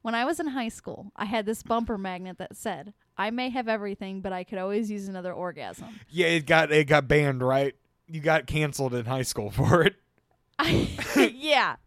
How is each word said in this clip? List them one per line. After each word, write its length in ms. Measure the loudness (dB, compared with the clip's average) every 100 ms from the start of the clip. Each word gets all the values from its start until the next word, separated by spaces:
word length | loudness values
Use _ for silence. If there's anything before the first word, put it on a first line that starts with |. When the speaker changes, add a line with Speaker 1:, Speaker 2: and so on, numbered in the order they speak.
Speaker 1:
When 140 | -2 -2
I 80 |
was 160 | 0 -2
in 80 | -4
high 200 | -4 -6
school, 440 | -8 -14 -14 -14 -10
I 100 | -4
had 200 | -2 -2
this 160 | -6
bumper 340 | -2 -2 -2 -4
magnet 420 | -6 -8 -10 -12
that 180 | -14 -10
said, 360 | -8 -8 -12 _ _ -6
"I 140 | -4
may 180 | -2 -4
have 180 | -4 -2
everything, 520 | -2 -4 -8 -8 -8
but 120 | -6
I 100 | -8
could 140 | -8 -6
always 320 | -2 -2 -2
use 160 | -6 -8
another 240 | -8 -8
orgasm." 680 | -6 -8 -8 -12 -12 -16 -18 -10
Speaker 2:
Yeah, 160 | 0 2
it 180 | 2 4
got, 260 | 4 6
it 140 | 4 6
got 200 | 4 6
banned, 320 | 4 4 2
right? 340 | 2 2 2 -4 _ _ _
You 120 | -4
got 260 | 2 2 2
canceled 480 | 0 0 0 -2
in 100 | -2 -2
high 160 | -4
school 280 | -2 -4 -4
<laughs> 20 |
for 300 | 0 4 6
it. 100 | 4 0 _ _ _ _ _ -2
Speaker 1:
I, 300 | 2 2 0 -4 0 4
<laughs> 180 | 4
yeah. 420 | 2 0 2 2 -4